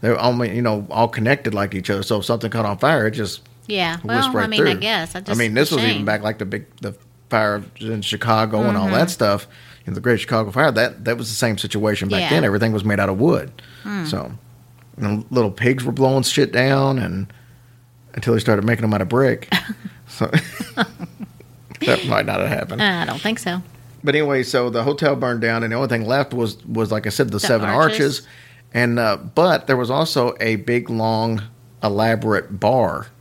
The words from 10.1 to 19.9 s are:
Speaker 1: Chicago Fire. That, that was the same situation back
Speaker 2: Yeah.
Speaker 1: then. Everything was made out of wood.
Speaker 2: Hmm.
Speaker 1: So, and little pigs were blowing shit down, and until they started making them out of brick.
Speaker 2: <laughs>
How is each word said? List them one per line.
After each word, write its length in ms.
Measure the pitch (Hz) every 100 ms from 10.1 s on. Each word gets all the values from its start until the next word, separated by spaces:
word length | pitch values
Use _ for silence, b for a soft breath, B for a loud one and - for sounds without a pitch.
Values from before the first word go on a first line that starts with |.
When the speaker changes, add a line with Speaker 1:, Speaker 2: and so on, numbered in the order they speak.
| 113
Speaker 1:
Chicago 300 | - 117 107
Fire. 200 | 104 151
That, 320 | 110 117 110 113
that 100 | 120
was 120 | 110
the 40 | 110
same 200 | 120 104
situation 520 | 101 107 107 104 98
back 100 | 98
Speaker 2:
Yeah. 60 | 170
Speaker 1:
then. 140 | 151
Everything 280 | 139 101 113
was 120 | 107
made 160 | 98 101
out 80 | 98
of 100 | 95
wood. 320 | 143 170 69 - B B
Speaker 2:
Hmm. 200 | - 208
Speaker 1:
So, 280 | 160 95 73 - - - - - - -
and 260 | 101 107 107
little 200 | 123 110
pigs 340 | 92 120 131
were 80 | 127
blowing 300 | 123 131 135
shit 280 | 123 - 135
down, 460 | 117 131 135 135 135
and 280 | 92 90 98 b b b b b b _ _
until 200 | - 110
they 60 | 113
started 240 | 107 104
making 180 | 104 117
them 100 | 113
out 80 | 104
of 60 | 95
brick. 400 | 117 131 113 -
Speaker 2:
<laughs> 560 | - - 220 -